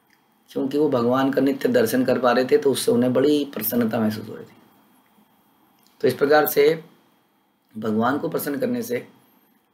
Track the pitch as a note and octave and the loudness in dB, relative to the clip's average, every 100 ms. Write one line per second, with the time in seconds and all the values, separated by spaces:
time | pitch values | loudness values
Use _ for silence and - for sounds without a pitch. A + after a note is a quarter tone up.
0 | _ _ _ _ _ C#3 C3+ D3 D3+ B2+ | _ _ _ _ _ -6 -2 0 0 0
1 | A#2+ B2+ C3+ C3+ C#3 C3+ C3 B2 A#2 C3 | 0 0 0 0 0 0 0 2 2 0
2 | B2+ B2 B2 A#2+ B2+ D3 C#3 A#2+ - A#2+ | 0 2 2 2 2 2 2 0 0 2
3 | B2+ B2+ D3 D3 C#3 A2 G#2+ A#2+ A2 A#2+ | 2 2 2 2 -2 -6 -4 -2 0 0
4 | G#2+ G#2 - - - - _ _ _ _ | -2 -4 -10 -16 -18 -20 _ _ _ _
5 | _ _ _ _ _ _ _ _ _ _ | _ _ _ _ _ _ _ _ _ _
6 | C3 B2+ C#3+ D3+ C#3+ C#3+ D3 E3 - _ | -2 2 2 4 2 4 2 2 -6 _
7 | _ _ _ _ _ _ _ A2 A2 G#2+ | _ _ _ _ _ _ _ -8 -4 0
8 | A#2+ C#3+ - C#3 D3 C#3 B2 B2 A2+ B2 | 0 0 -4 -6 -4 -4 -4 -4 -4 -8
9 | - _ _ _ _ _ _ | -8 _ _ _ _ _ _